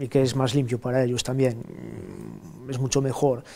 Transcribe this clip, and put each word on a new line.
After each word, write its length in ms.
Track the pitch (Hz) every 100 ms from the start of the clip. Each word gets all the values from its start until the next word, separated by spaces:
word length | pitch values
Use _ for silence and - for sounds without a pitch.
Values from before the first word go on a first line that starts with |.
y 80 | 131
que 140 | 139
es 120 | 131
más 180 | 131 131
limpio 280 | 143 123 120
para 240 | 123 127
ellos 180 | 123 120
también, 400 | - 131 131 117 - - 120 110 95 95 - - - - 131
es 120 | 127
mucho 220 | 131 139
mejor. 420 | 135 123 147 123 -